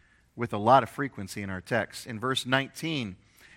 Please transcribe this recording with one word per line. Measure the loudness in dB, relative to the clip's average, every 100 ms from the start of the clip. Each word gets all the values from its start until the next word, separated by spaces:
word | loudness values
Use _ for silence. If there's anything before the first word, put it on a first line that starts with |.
| _ _ _
with | -8 -4
a | 0
lot | 6 6
of | 6
frequency | -4 -8 -6 -10 -8
in | -8
our | -8
text. | -2 -2 -2 -8 -12
In | -6
verse | -2 -2 2
nineteen, | 0 0 -6 -4 -4 -4 -8 _ _ -20